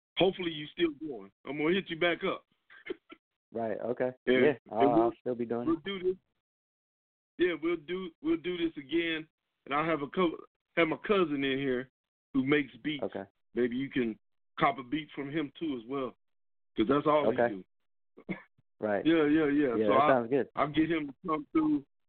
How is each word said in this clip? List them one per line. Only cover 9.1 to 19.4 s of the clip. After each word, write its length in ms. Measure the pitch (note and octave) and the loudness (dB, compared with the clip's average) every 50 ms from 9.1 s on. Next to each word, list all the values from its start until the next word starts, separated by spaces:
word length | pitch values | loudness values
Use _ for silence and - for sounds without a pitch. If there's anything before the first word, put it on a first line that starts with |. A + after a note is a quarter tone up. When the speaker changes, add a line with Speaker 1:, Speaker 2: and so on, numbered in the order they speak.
| D#3+ D#3 D#3 - _ _ _ _ _ _ _ | -4 -6 -8 -12 _ _ _ _ _ _ _
Speaker 1:
and 80 | - C#3+ | -4 -2
I'll 100 | D3 D#3 | -2 0
have 180 | E3 D#3+ D3+ D3 | 0 -2 -2 -4
a 40 | |
co-, 300 | B2+ - F#3 F3+ E3 D3+ - - - _ _ _ _ _ | -4 -2 0 0 0 -2 -4 -12 -20 _ _ _ _ _
have 100 | E3+ E3+ | 0 0
my 120 | D#3+ D3 - - | 2 0 -2 0
cousin 380 | - G#3+ G3 F3+ D3+ D3 C#3 C#3 | 0 2 2 2 2 0 0 0
in 160 | C3+ C3 C3+ | 0 0 0
here 300 | C#3 C3+ B2+ B2 B2+ - _ _ _ _ _ _ _ _ - | 0 -2 -2 -2 -4 -8 _ _ _ _ _ _ _ _ -2
who 140 | C3+ B2+ | 0 2
makes 240 | C3+ D3 D3+ C#3 A#2 - A2+ - | 2 2 2 0 -2 -8 -10 -8
beats. 180 | D3 D#3 C#3 A2 | -8 -6 -4 -6
Speaker 2:
Okay. 220 | G2 - G2 G2 - _ _ _ _ - | -6 -6 -8 -10 -12 _ _ _ _ -2
Speaker 1:
Maybe 180 | A2+ B2 A#2+ A#2+ | -2 0 0 0
you 160 | B2+ C#3 C3+ | -4 -6 -2
can 260 | - C3+ A#2+ A2+ G#2+ - _ _ _ _ _ _ _ | -2 -2 -2 -2 -2 -6 _ _ _ _ _ _ _
cop 220 | - E3 C#3+ - C3 | 0 0 0 0 -2
a 60 | B2+ | -6
beat 240 | A#2+ C#3 D#3 D3 - - | -6 -6 -6 -6 -8 -10
from 160 | D#3 D3 C#3 C#3+ | -10 -8 -6 -6
him 180 | E3 D3 C3+ - - | -6 -6 -6 -8 -8
too 220 | E3+ D#3 C3+ A#2+ A2 | -6 -6 -6 -6 -8
as 80 | A#2+ | -8
well, 240 | C#3 C#3 C3 A#2 - _ _ _ _ _ _ _ _ _ _ _ _ | -6 -6 -6 -6 -8 _ _ _ _ _ _ _ _ _ _ _ _
'cause 100 | - A2 G#2 | 0 2 4
that's 200 | C#3 D3 C#3+ D#3 | 2 4 4 4
all 180 | D3 D3+ C#3 | 4 4 4
Speaker 2:
Okay. 220 | B2 B2 B2 A#2+ A#2+ | 4 4 4 2 2
Speaker 1:
he 60 | G#2 F#2 F#2 - _ _ _ _ _ _ _ _ _ - - - | 0 -4 -10 -14 _ _ _ _ _ _ _ _ _ -16 -12 -12
do. 80 | F#3 - - _ _ | -12 -12 -12 _ _
<laughs> 260 | _ _ _ _ - | _ _ _ _ -6
Speaker 2:
Right. 260 | G#2 G#2+ G#2 G2 - | -2 0 0 0 2
Speaker 1:
Yeah, 220 | D#3 E3 E3 D3+ | 2 4 4 4
yeah, 200 | D3 D3+ D#3+ | 4 4 4